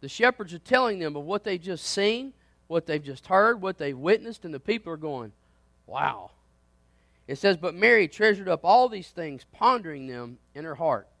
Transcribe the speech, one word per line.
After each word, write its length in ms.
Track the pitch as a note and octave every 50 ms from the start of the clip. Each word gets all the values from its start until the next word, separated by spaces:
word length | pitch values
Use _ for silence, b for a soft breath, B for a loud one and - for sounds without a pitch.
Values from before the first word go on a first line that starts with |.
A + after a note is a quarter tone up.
The 80 | - C#3
shepherds 440 | - - G#3+ B3 B3 _ G#3+ E3 E3+
are 60 | E3+
telling 400 | _ - B3 C4 C4 A#3+ G#3 F#3
them 180 | E3+ D#3 D3
of 80 | D3 C#3+
what 200 | D#3 F#3+ G#3 G#3
they've 180 | A3 G3 F3 E3
just 240 | F#3 F#3 D#3 -
seen, 480 | - - - G3 G#3 A3 A#3+ C4 C4+ C4 _ _ _ _ _ _
what 200 | _ D#3+ E3+ D#3+
they've 160 | - D#3 D3+ D3
just 240 | C#3 C#3 C3 _
heard, 360 | - F#3 F#3+ G#3 A3+ A#3 A3 F#3
what 160 | F#3+ F#3 _
they've 180 | D3+ C#3+ C#3
witnessed, 480 | B2+ C3+ E3 G3+ A3 - A3+ A3+ - _
and 80 | F3 D#3
the 80 | C3+
people 320 | - - A3 A#3 A3 E3+ E3
are 60 | D#3
going, 340 | D#3 D#3 C#3+ B2+ A#2 G#2+ G#2 _ _ _ _ _ _ _ _ _ _
"Wow." 460 | - F#2+ C3 D3 D3 C3 G#2 F#2 F2+ _ _ _ _ _ _ _ _ _ _ _ _ _ _ _ _ _ _ _
It 100 | - C#3
says, 200 | C#3 - G3+ F#3+
"But 180 | D#3+ D#3 F3+ E3+
Mary 340 | F3 G3+ A3+ A#3+ A3+ G3 D#3
treasured 400 | - - G#3 A3 G#3 F#3+ G3 F#3
up 140 | F3 D#3+ -
all 280 | E3+ G3 A#3+ B3+ B3+
these 200 | A3 G3+ F3 -
things, 360 | _ - E3+ D#3 C#3 B2+ - _ _
pondering 540 | - - A#3+ C4 A#3+ G3+ E3 D3+ C#3 C3+
them 320 | C3 B2+ B2 A#2+ A#2+ B2 B2 _ _ _
in 100 | C#3+ D3+
her 100 | D#3+ D3+
heart." 340 | C3 E3+ D#3+ C3+ G#2+ G2 _ _ _